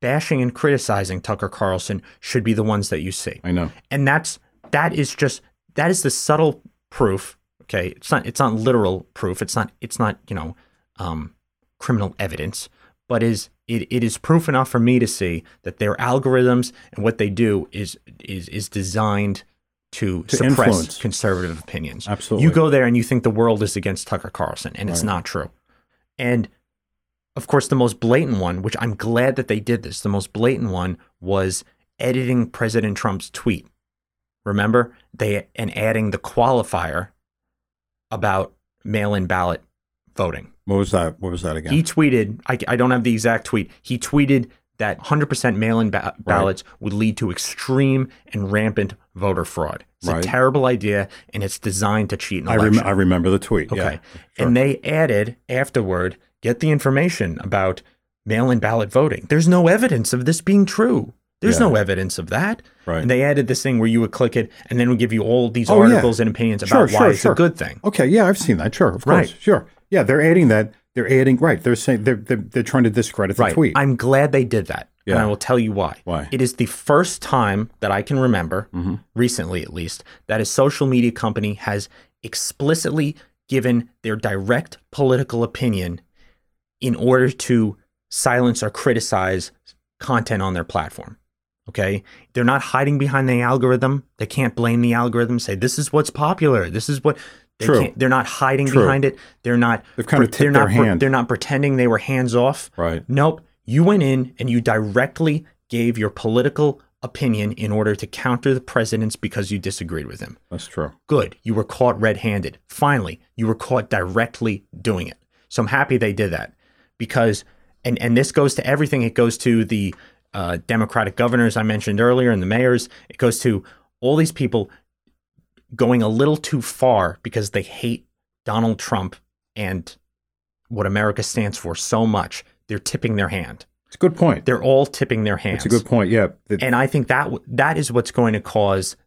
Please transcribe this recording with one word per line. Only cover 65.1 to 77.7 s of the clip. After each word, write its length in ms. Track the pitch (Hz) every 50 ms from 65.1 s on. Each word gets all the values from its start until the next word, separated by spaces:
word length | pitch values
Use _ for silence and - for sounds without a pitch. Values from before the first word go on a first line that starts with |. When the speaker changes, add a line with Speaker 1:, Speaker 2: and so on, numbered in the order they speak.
| 113
Speaker 1:
you 100 | 113 104
all 260 | 110 120 127 120 117
these 200 | 113 120 117 -
Speaker 2:
Oh, 60 | 208 208 202
yeah. 60 | 117 -
Speaker 1:
articles 240 | 185 127 120 113 117
and 80 | 113 110
opinions 340 | 110 - 117 113 107 98 -
Speaker 2:
Sure, 180 | 95 - 240 208
Speaker 1:
about 80 | 107 104
why 60 | 104
Speaker 2:
sure, 100 | 233 196
Speaker 1:
it's 100 | 101 98
Speaker 2:
sure. 100 | - 220 -
Speaker 1:
a 20 |
good 220 | - 170 170 170 -
thing. 220 | - - - - -
Speaker 2:
Okay, 240 | 208 196 - 131 131
yeah, 180 | 185 226 202
I've 120 | 180 202 190
seen 200 | - 147 107 78
that. 160 | 76 107 -
Sure, 140 | - 185 117
of 160 | 90 - -
Speaker 1:
Right. 220 | - - - - -
Speaker 2:
course. 80 | - -
Sure. 260 | - 214 190 - - - _ _ _ _
Yeah, 140 | 196 180 120
they're 180 | 101 135 143
adding 260 | 151 165 170 185 165 123
that. 240 | 110 107 110 113 - _ _ _ -
They're 140 | 127 110 92 135 131
adding, 160 | 131 135 127 120
right, 240 | 156 165 120 - -
they're 120 | 123 120
saying, 280 | - - - 127 107 107
they're, 120 | 135 123
they're, 200 | 101 107 - 131 104
they're 260 | - - - 123 113
trying 200 | - - 131 123
to 60 | 113
discredit 480 | 101 120 110 - - - 101 95 101 -
the 60 | 117
Speaker 1:
Right. 100 | 98 -
Speaker 2:
tweet. 200 | 165 156 120 -
Speaker 1:
I'm 200 | 139 139 139 127
glad 360 | 117 120 123 135 139 147 143
they 120 | 131 135 127
did 220 | 110 117 110 92
that. 240 | - - - - - _ _ _
And 100 | 101 95
Speaker 2:
Yeah. 80 | 113 110
Speaker 1:
I 40 | 104
will 100 | 104 101
tell 200 | - - 127 123
you 140 | 117 110
why. 300 | 101 98 92 76 - - -
Speaker 2:
Why? 240 | 90 85 78 76 76
Speaker 1:
It 100 | - 131
is 120 | 131 123 -
the 100 | - 123
first 560 | - - - - - 147 151 180 175 - -
time 480 | - - - 131 113 101 98 101 110 -